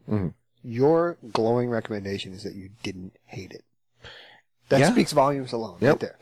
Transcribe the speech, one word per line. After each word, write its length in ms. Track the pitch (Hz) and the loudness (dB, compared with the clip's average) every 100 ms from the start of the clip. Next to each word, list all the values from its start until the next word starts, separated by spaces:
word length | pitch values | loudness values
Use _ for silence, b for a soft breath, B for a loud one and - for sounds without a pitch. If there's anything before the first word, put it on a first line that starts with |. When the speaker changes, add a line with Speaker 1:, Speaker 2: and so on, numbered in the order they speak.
| - | -4
Speaker 1:
Mm-hmm. 180 | 107 85 - _ _ | -2 -2 -8 _ _
Speaker 2:
Your 540 | 127 113 139 165 170 170 120 | -8 2 4 4 0 -6 -6
glowing 360 | 117 113 123 123 | 0 2 2 0
recommendation 640 | 113 107 104 98 98 98 | -4 -4 -8 -6 -8 -10
is 100 | 92 | -12
that 120 | 98 101 | -12 -12
you 140 | 95 101 | -16 -10
didn't 320 | 104 92 92 _ _ | -10 -10 -14 _ _
hate 260 | - 92 | -16 -14
it. 120 | - _ _ _ _ B B B B B _ - | -18 _ _ _ _ B B B B B _ 0
That 100 | 135 | 4
Speaker 1:
Yeah. 120 | 151 | 6
Speaker 2:
speaks 180 | 240 185 | 4 2
volumes 400 | 147 135 139 127 | 4 4 2 -4
alone, 260 | 117 110 87 | -6 -6 0
Speaker 1:
Yep. 80 | 120 | 2
Speaker 2:
right 100 | - | 2
there. 160 | 107 - | 0 -6